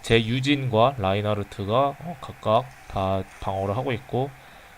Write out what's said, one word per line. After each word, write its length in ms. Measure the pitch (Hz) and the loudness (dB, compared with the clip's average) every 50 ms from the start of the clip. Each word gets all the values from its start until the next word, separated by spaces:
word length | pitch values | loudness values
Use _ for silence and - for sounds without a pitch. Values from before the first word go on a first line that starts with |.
제 220 | - - 117 117 117 | 0 4 2 2 4
유진과 720 | 107 117 135 131 139 147 139 135 127 104 107 113 131 139 123 | 2 -2 -2 2 2 0 2 0 0 4 4 4 4 4 0
라인하르트가, 960 | 98 95 98 104 104 104 107 101 101 - - - 101 95 107 123 139 139 139 - | 0 0 0 0 0 0 -2 -2 -4 -8 -8 -8 -4 0 2 2 2 0 -2 -6
어, 180 | 156 170 170 - | -10 -12 -10 -10
각각 440 | - - - - - 110 107 117 131 131 - - - - | -12 -14 -14 -6 0 2 2 2 2 -2 -14 -20 -16 -8
다 340 | - 101 95 95 95 95 95 - - - | -4 -2 0 0 0 -2 -4 -6 -12 -10
방어를 360 | - 104 98 98 98 98 101 | -8 -6 -4 -2 -2 -2 -2
하고 160 | 117 131 139 123 | -2 -2 -2 -4
있고, 380 | 107 - - - 120 131 143 135 - - - - - - - - | -4 -6 -4 -4 -4 -4 -4 -8 -16 -20 -20 -20 -20 -20 -20 -20